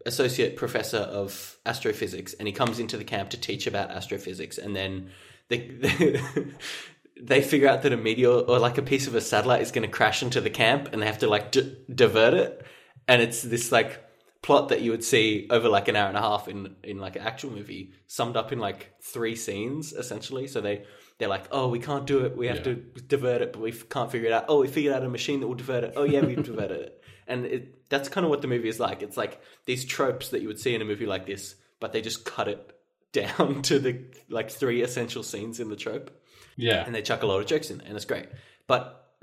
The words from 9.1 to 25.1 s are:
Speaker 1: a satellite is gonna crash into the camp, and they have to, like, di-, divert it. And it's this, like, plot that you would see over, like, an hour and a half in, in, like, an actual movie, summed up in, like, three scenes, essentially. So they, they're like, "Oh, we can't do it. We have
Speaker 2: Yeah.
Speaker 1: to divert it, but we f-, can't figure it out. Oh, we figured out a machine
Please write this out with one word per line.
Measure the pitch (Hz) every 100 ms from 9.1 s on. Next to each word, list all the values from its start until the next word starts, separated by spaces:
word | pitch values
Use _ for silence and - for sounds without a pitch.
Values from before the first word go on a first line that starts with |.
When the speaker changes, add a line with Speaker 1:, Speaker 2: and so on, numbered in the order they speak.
Speaker 1:
a | 117
satellite | - 107 117 123
is | -
gonna | 127 107
crash | - 110 -
into | 127 127
the | 104
camp, | - 113 135 -
and | 110
they | 107
have | 107
to, | 117
like, | 104 -
di-, | 135 131 - -
divert | 123 117 110 113
it. | 175 - - - - - _ -
And | 123
it's | 117 -
this, | 120 117 -
like, | 120 107 - - _ _ _
plot | - 143 -
that | 113
you | 117
would | 113
see | - 120 110 104 104
over, | 120 113
like, | 101 101
an | 107
hour | 98
and | 101
a |
half | 110 104 -
in, | 101 95 95
in, | - 98
like, | 95 92
an |
actual | 110 131 139
movie, | 107 101 92 95 - -
summed | - 120 117
up | 110
in, | 120
like, | 104 95 - _
three | - 123 117 113
scenes, | - 101 113 147 156
essentially. | - 120 104 - 131 139
So | 120
they, | 104 101 - - - -
they're | 110
like, | 98 -
"Oh, | 139 131
we | 120
can't | 135 139 139
do | 139 123
it. | 104
We | 123
have | 120
Speaker 2:
Yeah. |
Speaker 1:
to | 135 120 - - -
divert | 139 123 120
it, | 120
but | 107
we | 113
f-, | 113 -
can't | 131 117
figure | 120 113
it |
out. | 113 -
Oh, | 147
we | 131
figured | 139 147
out | 135
a |
machine | 127